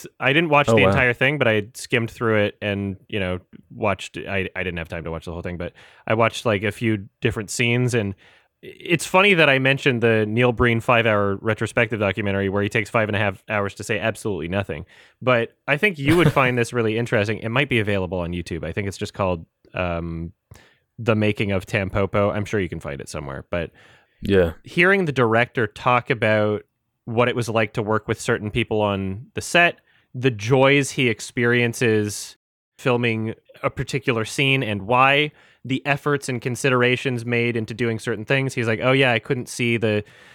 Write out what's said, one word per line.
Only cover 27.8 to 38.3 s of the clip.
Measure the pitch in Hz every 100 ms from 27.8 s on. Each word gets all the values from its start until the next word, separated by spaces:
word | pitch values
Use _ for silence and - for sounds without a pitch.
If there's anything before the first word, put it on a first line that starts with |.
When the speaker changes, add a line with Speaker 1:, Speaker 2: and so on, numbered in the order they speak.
Speaker 1:
work | 104 107 -
with | 107
certain | - 104 104
people | 120 107 110
on | 104 98 95 98 -
the | -
set, | - 170 175 - _ _ _
the | 131 131
joys | 107 107 135 135 143 135
he | - 123
experiences | 107 - - 120 120 120 - 120 107 104 - - - _ _ _ -
filming | 131 120 120 110 110 - _ -
a | 135
particular | - 127 139 - 113
scene | 104 - 139 135
and | 107 101
why, | 95 123 135 143 151 - _ _
the | 123 131
efforts | 143 139 147 143 -
and | 123
considerations | 131 120 139 127 123 127 139 123 117
made | 117 120 117
into | 110
doing | 113 117 110
certain | - 107
things. | 107